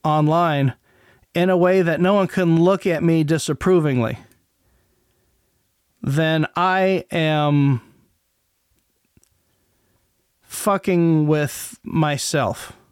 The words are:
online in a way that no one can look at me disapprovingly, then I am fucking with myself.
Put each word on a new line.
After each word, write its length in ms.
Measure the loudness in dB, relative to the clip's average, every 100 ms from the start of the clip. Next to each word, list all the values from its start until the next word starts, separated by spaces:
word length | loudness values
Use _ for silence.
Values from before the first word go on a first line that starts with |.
online 680 | 0 2 2 2 0 0 -2 -4 _ _ _ _ _
in 160 | -2 0
a 60 |
way 260 | 2 4 2
that 200 | 2 2
no 120 | 2
one 140 | 2 0
can 340 | 0 2 4
look 240 | 2 2
at 160 | -2 0
me 220 | 2 0
disapprovingly, 920 | 0 -2 -2 -2 2 2 2 0 -2 -6 -16 _ _ _ _ _ _ _ _ _ _ _ _ _ _ _ _ _
then 460 | -4 -2 0 0 -2 -2
I 480 | -2 0 0 -2 -4
am 680 | -4 -2 0 0 2 2 0 -6 _ _ _ _ _ _ _ _ _ _ _ _ _ _ _ _ _ _ _ _ _ _ _ _ _
fucking 840 | _ -6 -4 -2 0 0 2 2 0
with 520 | 0 -2 -8 -16 -18
myself. 920 | -6 -2 -2 -4 -4 -2 -4 -6 -14 -20 _